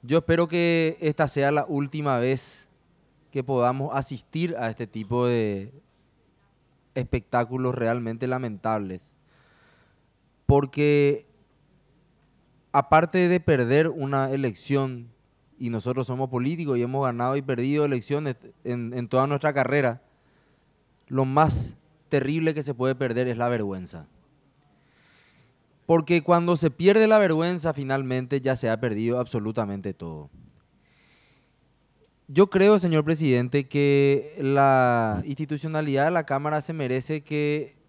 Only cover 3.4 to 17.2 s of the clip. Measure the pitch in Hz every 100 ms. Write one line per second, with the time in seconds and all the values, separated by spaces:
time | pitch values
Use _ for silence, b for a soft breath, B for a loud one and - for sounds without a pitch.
3.4 | 127 135 120 131 139 135 135 127 _ 160
4.4 | 170 165 117 110 117 113 104 120 123 120
5.4 | 107 101 101 135 _ _ _ _ _ _
6.4 | _ _ _ _ _ - 120 127 - 120
7.4 | 117 127 127 127 113 120 117 113 127 127
8.4 | 127 104 110 110 98 92 _ _ _ b
9.4 | b b b b b b b _ _ _
10.4 | _ 143 139 139 147 147 143 143 - _
11.4 | _ _ _ _ _ _ _ _ _ _
12.4 | _ _ _ - - 160 165 185 175 180
13.4 | 160 147 117 139 160 151 139 139 135 135
14.4 | 135 101 - 139 135 123 117 _ _ _
15.4 | _ _ 120 117 113 127 127 127 135 123
16.4 | 127 165 156 123 120 135 135 120